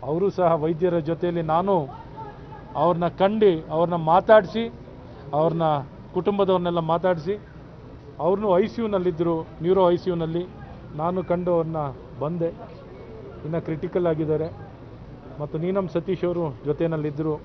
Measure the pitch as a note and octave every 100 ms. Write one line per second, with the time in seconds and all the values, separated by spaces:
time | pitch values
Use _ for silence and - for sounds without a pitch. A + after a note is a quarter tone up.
0 | B2 D#3+ G3 F#3 F3+ E3 D#3 E3 F3+ E3+
1 | D3+ E3 F3 E3+ D#3+ D#3+ F#3+ F#3+ C3+ G#2+
2 | - - G#4+ - - - - C#3 D#3+ F3
3 | E3+ - F#3+ A3 G#3+ E3 D#3+ D#3 E3+ F3
4 | D#3+ E3+ G3 A3 F3+ A3 A#3 - - -
5 | - - C#3+ C#3+ D#3+ E3 D#3+ D3 C3+ -
6 | - F#3 E3+ G3+ F#3+ F#3 F3 E3+ D#3+ E3
7 | F#3 F3 D3+ G3+ - - - - - -
8 | - - D3+ G3 G#3+ F3+ G#3+ A3+ A3+ G3+
9 | F3+ D#3+ E3+ E3 D#3+ - D#3+ F#3+ F3+ F3
10 | - E3+ D#3+ E3 F3+ - - - - D3
11 | D#3+ F#3 F3+ F3 F3 F3 D#3+ D#3+ C#3+ A2
12 | - A#2+ C#3 F3 E3 - - - - -
13 | - - - - D3+ E3 E3 D#3+ F3 F#3
14 | F3 D#3 D#3 D#3 D#3 - - - - -
15 | - - - - D3 D#3+ E3+ F#3+ F#3 E3+
16 | E3 F#3+ F3 F3 E3 A#2+ C#3 D3 E3+ D#3+
17 | D3+ C#3+ D#3+ D3